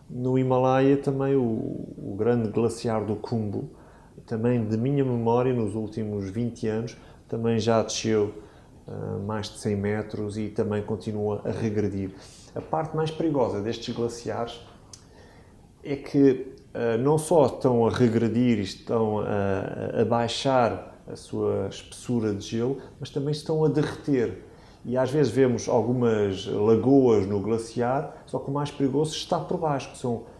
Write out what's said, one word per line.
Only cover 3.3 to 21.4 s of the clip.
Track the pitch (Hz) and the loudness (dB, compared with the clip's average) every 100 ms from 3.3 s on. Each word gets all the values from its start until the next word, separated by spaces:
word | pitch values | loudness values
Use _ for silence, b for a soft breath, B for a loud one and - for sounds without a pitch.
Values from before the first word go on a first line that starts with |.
| 117 104 107 151 b b b b - - | -4 -2 -4 -8 b b b b -20 -8
também | 110 120 123 107 | -2 0 0 0
de | 110 | 0
minha | 127 143 | 2 2
memória, | 131 120 113 120 127 | 2 0 2 2 2
nos | 123 104 110 | 0 -2 -4
últimos | 104 117 107 104 95 | -6 -6 -4 -4 -4
vinte | 110 120 - 110 | -4 -4 -4 -4
anos, | 110 123 - b b - | -2 -4 -10 b b -10
também | 117 117 113 | -4 0 2
já | 110 113 | 4 4
desceu, | 110 - 113 107 104 B B B B - - | 2 -2 0 2 2 B B B B -20 -14
ah, | 104 104 101 98 | -10 -6 -6 -4
mais | 107 104 | -6 -8
de | - | -6
cem | 110 101 | -4 -2
metros | 101 107 104 104 104 107 | 0 -2 -4 -6 -6 -6
e | 104 | -4
também | 110 101 104 | -2 -2 -2
continua | 104 107 113 104 104 104 | -2 -6 -4 -2 -2 -2
a | - | -4
regredir. | 98 113 104 101 95 95 B B B B 117 | -4 -2 0 -2 -2 -6 B B B B -12
A | |
parte | - 160 156 156 | -4 -4 -2 -4
mais | 156 | -4
perigosa | - 165 143 113 101 | -2 0 2 0 -2
destes | 107 113 - | -4 -6 -6
glaciares | 117 117 117 113 107 117 - - - - b b b b b b b - - | -4 -4 -4 -8 -6 -8 -10 -20 -20 -20 b b b b b b b -20 -14
é | - 135 | -8 -8
que, | - 143 139 131 - - - | 0 6 6 6 -2 -16 -12
ah, | - 117 113 | -4 0 0
não | 139 151 | 2 2
só | 156 170 127 | 4 6 6
estão | - 131 117 113 | 4 2 4 4
a | |
regredir | 98 123 113 113 113 123 107 | 4 4 4 2 2 2 2
e | |
estão | 95 - - 117 110 107 | -2 -8 -2 0 0 0
a, | 98 104 98 95 - - 104 - | -2 0 0 -2 -4 -6 -4 0
a | 113 | 2
baixar | 117 117 - 139 131 113 - - - - | 2 0 -2 2 4 2 0 -8 -18 -16
a | - | -16
sua | - 110 | -8 -4